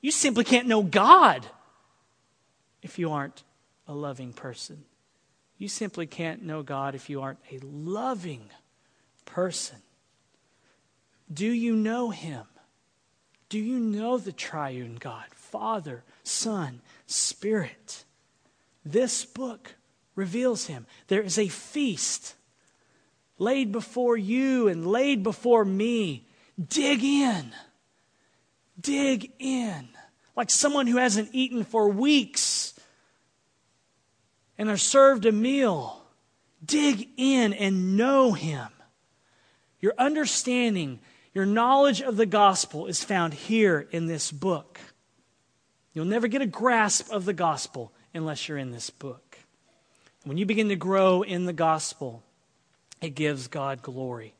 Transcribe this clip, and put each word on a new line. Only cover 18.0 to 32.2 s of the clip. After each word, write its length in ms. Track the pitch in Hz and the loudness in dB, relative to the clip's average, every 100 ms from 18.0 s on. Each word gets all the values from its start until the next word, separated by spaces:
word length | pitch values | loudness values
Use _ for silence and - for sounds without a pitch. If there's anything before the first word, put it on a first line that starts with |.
| _ _ _ _ _ _ _ _ | _ _ _ _ _ _ _ _
This 400 | 151 180 254 - | -4 -2 0 -4
book 520 | - - 254 214 - - _ _ _ - | -8 -10 -12 -12 -20 -20 _ _ _ -8
reveals 500 | 196 208 254 220 - | -6 -2 -2 -2 -6
him. 200 | 139 117 - _ | -12 -16 -20 _
There 160 | 196 | 0
is 160 | 202 170 | 0 -2
a 100 | 202 | -2
feast 840 | - - 294 277 170 - - - - _ _ _ _ _ _ _ _ _ _ | -4 -10 -2 -2 -2 -4 -6 -10 -20 _ _ _ _ _ _ _ _ _ _
laid 320 | 202 269 240 | 0 0 0
before 460 | 214 - 240 247 233 | -4 -6 -2 0 0
you 520 | 196 247 269 254 220 | 0 0 2 2 2
and 180 | 165 165 | 0 -2
laid 360 | 226 277 269 | 0 2 0
before 420 | 196 196 240 233 | -2 -2 4 4
me. 600 | 202 190 220 233 196 131 _ _ _ - | 4 0 0 0 -2 -6 _ _ _ -12
Dig 440 | 160 311 277 277 | -4 -2 0 2
in. 480 | 269 285 269 196 127 - - _ _ _ _ _ _ _ _ _ _ - | 2 2 2 0 -6 -16 -20 _ _ _ _ _ _ _ _ _ _ -12
Dig 520 | 220 277 277 254 - - | -4 0 2 0 -4 -10
in, 500 | 262 262 226 165 123 - - _ _ - | -4 -2 -4 -6 -12 -20 -20 _ _ -6
like 140 | 233 | 0
someone 360 | - 294 285 254 | 2 2 2 2
who 100 | 247 | 4
hasn't 340 | 254 208 214 | 2 2 -2
eaten 320 | 262 254 240 | -2 -2 -2
for 240 | 202 226 208 | -2 2 2
weeks 880 | 202 269 294 | 4 4 4